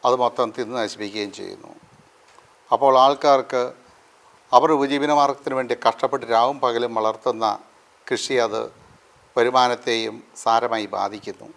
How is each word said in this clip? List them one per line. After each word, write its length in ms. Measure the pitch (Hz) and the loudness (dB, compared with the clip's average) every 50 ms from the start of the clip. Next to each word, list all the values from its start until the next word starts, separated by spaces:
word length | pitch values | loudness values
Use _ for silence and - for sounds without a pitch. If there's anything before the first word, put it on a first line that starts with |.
| _ | _
അത് 100 | 123 123 127 123 | 0 0 2 0
മൊത്തം 240 | 120 117 - 127 110 104 | -2 0 -2 -4 -4 -4
തിന്ന് 220 | - 123 107 123 123 110 | -8 -10 -8 -6 -6 -6
നശിപ്പിക്കുകയും 500 | 104 - - 107 101 98 107 104 101 - - | -6 -6 -10 -12 -10 -8 -8 -8 -8 -10 -14
ചെയ്യുന്നു. 340 | 95 92 95 95 - - - - _ _ _ _ _ _ _ _ _ _ _ - _ _ _ _ _ _ 127 | -14 -14 -14 -16 -20 -20 -20 -20 _ _ _ _ _ _ _ _ _ _ _ -20 _ _ _ _ _ _ 0
അപ്പോൾ 200 | 131 135 139 131 127 131 | 2 4 4 6 6 6
ആൾക്കാർക്ക് 580 | 135 143 - - 147 139 135 131 - - 127 123 127 135 - _ _ _ _ _ _ _ _ _ _ _ _ _ _ - | 4 4 2 2 2 2 2 2 -2 -4 -4 -4 -4 -8 -14 _ _ _ _ _ _ _ _ _ _ _ _ _ _ 4
അവരുടെ 200 | 123 135 160 156 139 | 4 6 6 2 2
ഉപജീവന 340 | 139 139 143 143 143 147 151 147 | 2 0 0 -2 0 2 2 2
മാർഗത്തിന് 360 | 143 139 139 - - - 131 131 | 2 2 0 -4 -6 -6 -4 -4
വേണ്ടി 160 | 127 120 123 - - | -2 -2 -4 0 2
കഷ്ടപ്പെട്ട് 400 | 123 110 - - 135 - 131 113 113 117 | 0 0 2 -2 -2 -2 -4 -4 0 2
രാവും 240 | 113 117 127 143 139 135 | 4 4 2 0 0 -2
പകലും 280 | 127 120 117 120 120 113 110 | -2 0 0 -2 -2 -2 -2
വളർത്തുന്ന 480 | 110 110 110 - - 127 120 110 113 107 104 107 - _ _ _ _ _ _ _ _ - | -2 -2 -2 -2 -4 -4 -4 0 0 -2 -2 -2 -8 _ _ _ _ _ _ _ _ -6
കൃഷി 260 | 131 113 - - 139 123 117 | -6 -6 -4 -2 0 0 0
അത് 180 | 110 104 113 113 110 - - - - - _ _ _ _ _ _ _ _ 127 | 0 -2 -4 -6 -6 -10 -18 -20 -20 -20 _ _ _ _ _ _ _ _ 0
വരുമാനത്തെയും 760 | 117 123 127 127 123 123 123 120 - - 117 113 110 110 107 - - _ _ - | 0 2 4 4 2 2 0 -2 -2 -2 -2 -2 -2 -6 -8 -10 -18 _ _ -6
സാരമായി 440 | - - 113 117 117 120 113 110 107 98 98 | -2 2 2 2 2 0 -4 -4 -6 -6 -6
ബാധിക്കുന്നു. 540 | 98 98 101 101 104 101 104 98 - 110 - 80 | -4 -4 -6 -6 -10 -12 -14 -14 -14 -16 -20 -20